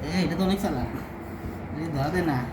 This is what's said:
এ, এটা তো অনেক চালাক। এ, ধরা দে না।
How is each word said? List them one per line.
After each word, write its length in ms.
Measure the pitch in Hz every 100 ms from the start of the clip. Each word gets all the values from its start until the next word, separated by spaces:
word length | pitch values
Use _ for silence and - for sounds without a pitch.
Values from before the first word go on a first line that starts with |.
| 143
এ, 180 | 185 156
এটা 100 | 165
তো 80 |
অনেক 180 | 190 196
চালাক। 260 | - 135 120 - - - - - - - - 151
এ, 180 | 165 143
ধরা 120 | 143
দে 120 | 180
না। 220 | 165 131 120